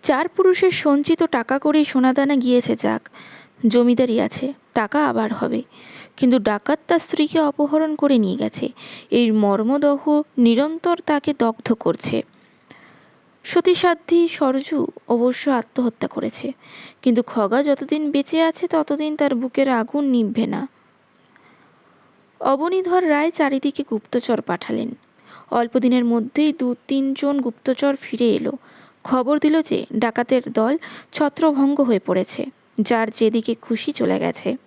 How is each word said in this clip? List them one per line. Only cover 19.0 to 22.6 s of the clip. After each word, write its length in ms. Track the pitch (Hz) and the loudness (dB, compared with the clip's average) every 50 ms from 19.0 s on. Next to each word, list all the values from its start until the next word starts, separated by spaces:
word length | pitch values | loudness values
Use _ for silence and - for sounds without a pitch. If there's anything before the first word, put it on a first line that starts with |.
| 302 302 302 | -2 -4 -2
তার 200 | 302 294 277 269 | 0 0 0 0
বুকের 340 | 233 254 254 _ - 269 269 | -2 -4 -4 _ 0 0 2
আগুন 340 | 254 233 220 233 - 285 294 | 2 0 -2 -2 -2 -2 0
নিভবে 440 | 277 254 240 226 202 226 - 226 - | 2 2 2 2 0 0 -2 -2 -2
না। 200 | - - 269 269 _ _ _ _ _ _ _ _ _ _ _ _ _ _ _ _ _ _ _ _ _ _ _ _ _ _ _ _ _ _ _ _ _ _ | -2 -6 -6 -8 _ _ _ _ _ _ _ _ _ _ _ _ _ _ _ _ _ _ _ _ _ _ _ _ _ _ _ _ _ _ _ _ _ _
অবনীধর 720 | - - 269 269 | 0 0 0 0